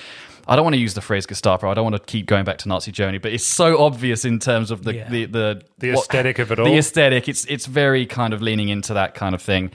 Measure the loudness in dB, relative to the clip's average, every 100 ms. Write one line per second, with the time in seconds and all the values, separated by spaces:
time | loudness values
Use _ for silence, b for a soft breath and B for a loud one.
0 | B B B B 2 2 4 2 0 -4
1 | -4 -4 -4 -2 0 0 0 0 0 -4
2 | -4 -8 0 0 0 -4 -4 -4 -4 -4
3 | -2 -2 -6 -4 -2 2 4 6 4 2
4 | -2 -2 -2 0 0 0 0 -6 -6 -8
5 | -4 -4 -2 -2 -2 -4 -10 _ 0 0
6 | 2 2 2 0 0 2 4 4 4 4
7 | 4 4 0 -4 -6 -6 -2 2 4 2
8 | 0 -2 -2 0 0 0 0 -2 -2 -2
9 | -2 -2 -4 -2 0 0 0